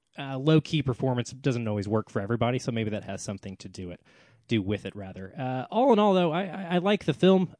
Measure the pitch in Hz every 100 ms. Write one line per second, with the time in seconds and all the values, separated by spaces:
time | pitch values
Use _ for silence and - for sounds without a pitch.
0 | _ - 139 135 139 160 - 160 135 117
1 | 131 123 117 131 139 120 113 104 101 110
2 | - 117 98 117 117 127 - 117 107 101
3 | - 98 - 98 101 95 98 95 90 87
4 | _ _ _ _ _ 113 95 104 98 104
5 | 95 92 95 - 127 127 - 214 269 214
6 | 208 185 175 160 196 - 170 175 185 208
7 | - 143 185 190 175 -